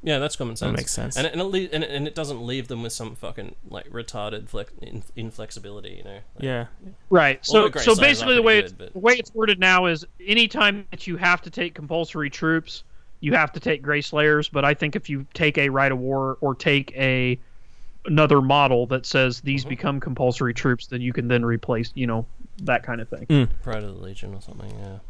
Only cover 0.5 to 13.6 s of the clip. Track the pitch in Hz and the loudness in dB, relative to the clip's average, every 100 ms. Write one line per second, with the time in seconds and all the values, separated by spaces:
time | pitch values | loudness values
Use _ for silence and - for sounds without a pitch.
0.5 | 113 131 117 - - 117 127 156 165 190 | -4 -2 -2 -2 -4 -4 -2 -2 -2 -2
1.5 | 190 190 151 160 143 147 147 151 131 120 | -2 -2 -4 -4 -4 -4 -4 -6 -6 -6
2.5 | 131 113 120 117 - 113 117 - - 98 | -6 -6 -8 -8 -8 -10 -10 -10 -10 -10
3.5 | - - 98 - 117 113 113 104 107 107 | -12 -12 -14 -12 -12 -10 -8 -8 -8 -6
4.5 | 107 104 - - 110 - - 113 - 110 | -6 -6 -10 -12 -10 -10 -8 -10 -10 -12
5.5 | - 98 104 101 92 98 98 - - 135 | -12 -14 -12 -14 -12 -14 -14 -16 -8 -4
6.5 | 123 117 - - - - 180 147 131 - | -4 -6 -12 -16 -16 4 6 6 2 4
7.5 | 220 208 151 131 220 285 269 247 247 226 | 4 4 2 4 6 6 4 4 4 6
8.5 | 214 190 180 - 190 214 247 - 226 214 | 4 2 -6 -14 0 4 4 0 -2 0
9.5 | 190 185 185 180 160 170 - 190 220 226 | 4 6 6 4 0 -4 -14 0 2 4
10.5 | 294 208 202 196 175 - 170 180 180 - | 4 2 2 -6 -10 -6 0 2 2 0
11.5 | - 175 156 147 165 160 160 143 - 160 | -6 -6 -6 -4 -4 -2 -4 -6 -2 2
12.5 | 160 - - - - - - 147 165 151 | 2 0 -16 -14 -18 -16 -6 0 2 2
13.5 | - | 0